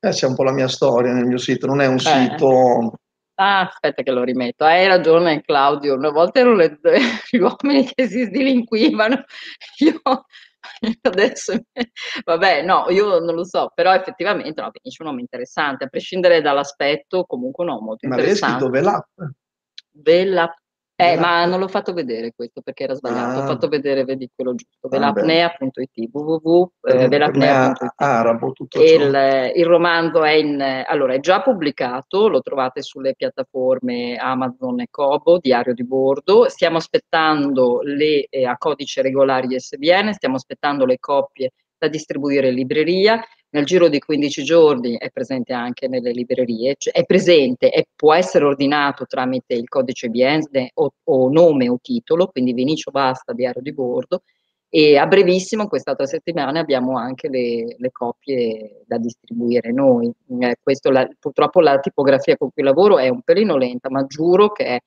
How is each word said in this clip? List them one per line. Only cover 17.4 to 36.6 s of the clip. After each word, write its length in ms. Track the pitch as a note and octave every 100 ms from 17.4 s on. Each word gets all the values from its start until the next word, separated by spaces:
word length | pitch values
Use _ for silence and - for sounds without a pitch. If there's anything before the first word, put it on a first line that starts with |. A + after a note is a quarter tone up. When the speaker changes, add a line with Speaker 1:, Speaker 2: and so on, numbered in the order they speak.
| B2 -
Speaker 2:
un 60 | F3
uomo 140 | B2+ A2
molto 200 | A2 C3+
Speaker 1:
Ma 80 | B2+
lei 80 |
ha 40 | A#2+
Speaker 2:
interessante. 360 | C3+ D#3 B2
Speaker 1:
scritto 60 | C3+
Velap? 360 | B2+ F3+ - - _ E3+ C3+ _ _ _ - _
Speaker 2:
Velap-, 720 | D3 D3+ E3+ G3 F3+ E3 - _ _ _ _
eh, 100 | F3
Speaker 1:
Velapnea. 160 | E3 E3+
Speaker 2:
ma 140 | E3+
non 160 | F3 F#3
l'ho 80 | F#3+
fatto 240 | G3+ G3+
vedere 400 | F3+ C3+ A2+ A#2
questo 260 | - A#2+ -
perché 220 | - B2+
era 120 | C3+
sbagliato. 440 | C3 B2+ A#2 A#2+ C3
Ho 40 |
Speaker 1:
Ah. 40 | C#3
Speaker 2:
fatto 220 | C3 D3
vedere, 340 | D3 C#3+ C3+
vedi, 240 | B2+ C3+ B2+
quello 220 | _ B2 A#2+
giusto. 320 | - _ C3
Speaker 1:
Ah, 0 |
bene. 120 | - C#3+
Speaker 2:
Velapnea 380 | - D#3+ D#3+ E3+ -
punto 240 | C3+ -
it, 100 | C3 - A2+
w 80 | C#3
w 220 | D3+ D#3+
w, 280 | D#3+ E3+ F3+ _
Speaker 1:
Per 120 | -
Speaker 2:
eh, 60 | B2+
Speaker 1:
me, 0 |
per 100 | B2+
me 0 |
Speaker 2:
velapnea 560 | C#3+ C#3 C#3 C3+ C#3 C3
punto 180 | B2+
it. 80 | B2+
Speaker 1:
a-, 240 | - C#3+ A#2+
arabo 320 | A2+ A#2 C3
tutto 320 | C3 B2 -
Speaker 2:
Il, 60 | D#3+ D#3+
Speaker 1:
ciò. 180 | C#3+ C#3
Speaker 2:
eh, 360 | C3+ C3+ B2+
il 100 | -
romanzo 600 | E3+ E3+ E3+ E3+ E3 D#3+
è 80 | D#3
in, 280 | D#3 D#3 C#3+
eh, 240 | C#3 C3 -
allora, 260 | D#3 C3+
è 60 | C3
già 200 | - F#3+
pubblicato, 840 | C4+ A3 D3 - C3 B2+ - F#3 G#3+
lo 140 | D3
trovate 420 | - C#3 B2+ -
sulle 320 | C3+ - C3+
piattaforme 1000 | C3 C3 - B2+ C3+ B2+ C3 B2 A#2+ A#2+ A#2+
Amazon 640 | B2+ C3 B2+ B2 B2+ B2
e 80 | A#2+
Kobo, 480 | - C#3 D3 - F3
Diario 340 | C3+ A#2+ A#2+
di 120 | A#2+
bordo. 640 | B2 C3 C3+ C#3 - G#3 A#3+
Stiamo 300 | -